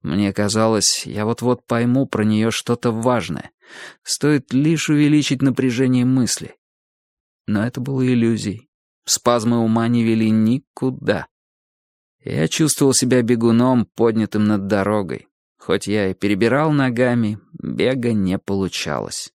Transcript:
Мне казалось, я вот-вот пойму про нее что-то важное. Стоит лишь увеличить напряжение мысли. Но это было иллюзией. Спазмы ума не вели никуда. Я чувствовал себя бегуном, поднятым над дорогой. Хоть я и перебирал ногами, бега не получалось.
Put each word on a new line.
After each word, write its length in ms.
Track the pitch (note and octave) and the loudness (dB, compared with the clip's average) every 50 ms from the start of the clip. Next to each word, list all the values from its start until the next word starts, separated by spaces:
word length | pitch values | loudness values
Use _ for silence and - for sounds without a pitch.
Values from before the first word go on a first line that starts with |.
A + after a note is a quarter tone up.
Мне 300 | - - D#2 G2 G2+ G2 | -6 -4 -2 0 0 0
казалось, 720 | F#2+ - G#2 G2+ G#2 G#2+ A2 A2+ A2 G#2 F#2 - - - - | 0 -2 -2 0 0 2 2 2 2 2 0 0 -2 -2 -6
я 220 | - - G#2 G#2+ | -8 -6 -4 -4
вот-вот 400 | A2 A#2 - A#2 B2 B2 - _ | -4 -4 -2 0 -2 -2 -2 _
пойму 400 | _ A#2+ A#2 A#2+ A#2+ B2 C3 C#3 | _ -2 0 2 2 2 2 0
про 180 | - - A2 G#2+ | 0 0 0 0
нее 260 | G#2+ G#2+ G#2+ A2 A2+ | 2 2 2 2 0
что-то 400 | A2 - - - A#2+ - - B2 | -2 -4 -2 -2 -4 0 0 -2
важное. 600 | A2 A2+ A2+ B2+ B2 A2+ F2 D#2+ D#2+ - - - _ _ _ - - - - - - _ | -2 0 0 0 0 0 -2 -4 -8 -10 -10 -14 _ _ _ -20 -20 -20 -20 -20 -20 _
Стоит 500 | _ - - - - D3 D3+ C#3+ C3 _ | _ -10 -6 -2 0 0 0 0 -2 _
лишь 360 | B2 C3 D3 D#3 E3+ D3+ - - | -2 0 2 2 0 0 0 0
увеличить 540 | D3+ D3 D3 C#3+ D3+ D3+ C#3 - F#3 C#3+ | 2 2 4 4 4 2 2 0 -2 0
напряжение 640 | C#3 C#3 A#2+ - C3 C3 A#2 A#2+ C3+ B2+ B2+ B2 B2 | 0 0 0 2 0 0 0 0 0 2 2 2 2
мысли. 520 | B2+ C3 C3 A#2+ G#2 - - E2 - - _ _ _ _ _ _ _ _ _ _ _ _ _ _ _ _ _ _ | 2 2 2 2 0 -2 -6 -8 -16 -18 _ _ _ _ _ _ _ _ _ _ _ _ _ _ _ _ _ _
Но 200 | - G#2 G2+ G#2+ | -4 -2 -2 -2
это 140 | A#2+ - C3+ | -4 -4 -6
было 260 | B2 C3+ C3+ C3 C3 | -6 -4 -2 -2 0
иллюзией. 600 | B2+ B2+ A#2+ A2+ A2+ A#2 G#2+ G2+ G#2 F2+ - _ _ _ _ _ _ _ _ _ | 2 2 2 2 2 0 -2 -4 -6 -8 -8 _ _ _ _ _ _ _ _ _
Спазмы 540 | - - - _ A#2+ A#2+ A#2+ A2 A#2+ A#2+ A#2+ | -6 -6 0 _ 2 2 2 2 0 0 2
ума 300 | A2+ A2 A2+ A#2 A2+ A#2 | 2 2 2 0 0 0
не 140 | A#2+ A#2+ | 0 2
вели 280 | A2+ A2+ A2+ A2 A2 A2 | 2 2 2 2 2 2
никуда. 960 | A2 A2 A2 A2 A#2+ C3+ _ _ _ - - C3 B2+ - - - - D#2+ - _ _ _ _ _ _ _ _ _ _ _ _ _ _ _ _ _ _ _ | 2 2 2 2 0 -2 _ _ _ -4 -4 -4 -4 -4 -4 -2 -2 -2 -4 _ _ _ _ _ _ _ _ _ _ _ _ _ _ _ _ _ _ _
Я 260 | _ - - - D#3 C3+ | _ -8 -4 -2 -2 -2
чувствовал 460 | - - D#3+ D3 - - D3 C3+ B2 | 0 0 0 0 2 2 2 2 2
себя 280 | - - B2 B2+ B2+ | 2 2 2 2 2
бегуном, 640 | A#2+ A2 B2 A2+ A#2 A#2 A2+ A#2 B2 C3 C3 B2 G#2 | 2 2 0 2 4 4 4 4 4 4 2 2 0
поднятым 580 | _ _ - A2+ A#2 G#2+ A2 G#2+ G2 - G#2+ G#2+ | _ _ 0 0 2 2 0 -2 0 0 0 2
над 220 | G#2 G#2+ G2+ G2 | 2 2 0 0
дорогой. 600 | G2 G#2+ G2+ F#2+ G2+ G#2+ G#2+ G2 D#2+ B1+ - - _ _ _ _ _ _ _ | -2 0 0 0 0 0 -2 -2 -4 -8 -10 -12 _ _ _ _ _ _ _
Хоть 280 | - - F2+ G2+ - | -4 -2 -2 -2 -2
я 240 | F#2+ G2+ G#2+ G2+ F#2+ | -2 -2 0 0 -2
и 40 | F#2 | -4
перебирал 560 | _ - G2+ G#2 F#2 A2+ A2+ B2 C#3+ D#3 D#3+ | _ -2 -2 0 2 2 2 2 2 0 2
ногами, 680 | D3+ C#3+ C3+ B2+ A#2+ A#2 B2+ B2 A#2+ A#2+ A2+ G#2 G#2+ G#2 _ _ | 0 0 0 0 0 0 0 2 2 0 0 -2 -4 -6 _ _
бега 600 | - - - B1+ C2 - - A#2+ C3 C3+ A#2 A#2+ | -20 -12 -10 -8 -2 0 0 0 0 0 -2 0
не 260 | A2+ G#2+ F#2+ F2+ F#2 - | 0 0 0 0 -2 -2
получалось. 960 | _ - G2 G2 F#2+ F2 - - - E2 D2 A#1+ G1+ G1+ - - - - _ | _ -4 -4 -2 -2 -4 -4 -6 -6 -4 -4 -6 -6 -8 -10 -12 -12 -14 _